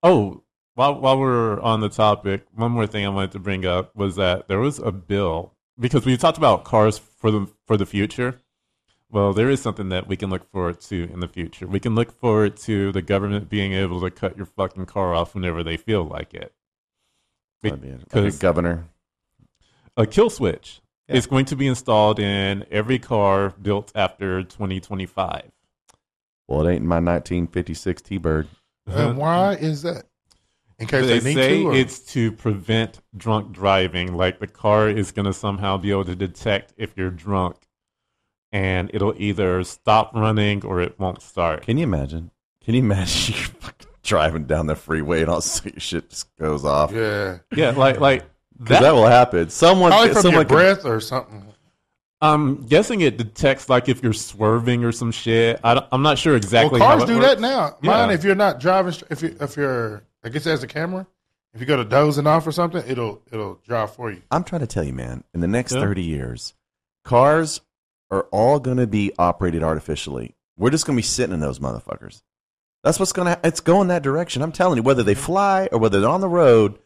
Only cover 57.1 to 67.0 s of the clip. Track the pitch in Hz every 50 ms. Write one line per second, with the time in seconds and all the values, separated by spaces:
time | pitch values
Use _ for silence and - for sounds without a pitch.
57.1 | 233 233 240 269 262 202 220 247 277 254 170 147 - _ 139 160 196 220 - -
58.1 | 196 160 156 202 196 190 208 196 147 131 123 175 185 190 185 180 165 - - -
59.1 | 156 143 160 160 - - 147 143 - 147 143 135 131 120 117 110 107 104 _ _
60.1 | _ _ _ 117 117 151 147 165 156 135 127 151 - 151 160 170 185 185 190 _
61.1 | _ _ _ _ _ _ _ _ _ 110 123 - 151 131 117 104 117 139 147 151
62.1 | 147 143 143 151 151 165 156 160 147 170 175 170 156 175 - 117 131 120 120 110
63.1 | 101 - _ _ - 110 107 98 90 _ _ _ 120 117 107 104 - - 120 113
64.1 | 98 87 _ _ 131 160 180 - - 170 139 110 - - 80 69 65 64 62 60
65.1 | 62 64 - _ _ 85 85 87 101 120 123 - 127 127 110 101 101 92 90 82
66.1 | 78 71 65 60 60 58 - - _ _ _ _ _ _ _ _ _ _